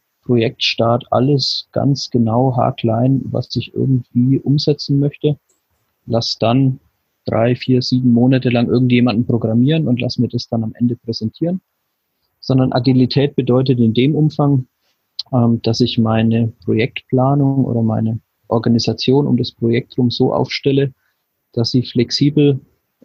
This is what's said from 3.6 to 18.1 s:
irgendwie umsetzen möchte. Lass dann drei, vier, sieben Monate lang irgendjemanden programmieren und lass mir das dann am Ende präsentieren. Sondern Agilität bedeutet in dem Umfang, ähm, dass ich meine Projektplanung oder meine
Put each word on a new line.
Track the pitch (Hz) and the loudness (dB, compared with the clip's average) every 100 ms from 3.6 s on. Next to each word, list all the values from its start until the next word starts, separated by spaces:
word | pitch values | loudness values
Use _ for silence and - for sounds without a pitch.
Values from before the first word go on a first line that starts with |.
| - | -6
irgendwie | - 127 127 - 123 127 135 | -4 0 0 -2 0 2 0
umsetzen | - 143 - 147 - 139 | 0 0 0 -2 -2 0
möchte. | 143 - 147 147 _ _ _ _ _ _ - | 0 -2 -4 -4 _ _ _ _ _ _ -4
Lass | 117 113 - | -2 -2 -2
dann | 110 127 135 131 _ _ _ _ | 0 2 0 -2 _ _ _ _
drei, | - 110 117 | -4 0 0
vier, | 123 - 127 | 0 0 0
sieben | 127 127 123 | 0 0 2
Monate | 117 123 131 127 | 4 4 2 2
lang | 120 120 | 0 0
irgendjemanden | 120 127 123 123 107 120 | 0 2 2 2 0 0
programmieren | 120 110 113 127 160 147 | -2 0 0 2 0 0
und | 120 | -2
lass | 120 - | -2 -2
mir | 117 | -4
das | 120 - | -4 -6
dann | 117 | -6
am | 110 - | -6 -2
Ende | 120 120 | -2 -2
präsentieren. | - 113 110 - 165 185 - _ _ _ _ _ _ _ | -8 -8 -8 -6 -6 -6 -10 _ _ _ _ _ _ _
Sondern | - 131 131 | -2 0 2
Agilität | 127 127 127 123 - 143 - | 0 2 2 2 2 0 0
bedeutet | 123 123 131 123 | 0 2 2 2
in | 117 | 2
dem | 113 131 | 2 0
Umfang, | 156 151 - 143 139 127 _ _ _ _ - - | 2 0 0 0 0 -2 _ _ _ _ -18 -4
ähm, | 123 117 117 | 0 2 0
dass | - 117 | 0 0
ich | 120 - | 0 0
meine | 113 110 113 113 117 - | 0 2 2 0 -2 -4
Projektplanung | - 110 113 - - 131 131 143 139 135 127 | -4 -2 -2 -6 -4 0 0 0 0 0 -2
oder | 117 | -2
meine | 113 110 113 | -2 -2 -4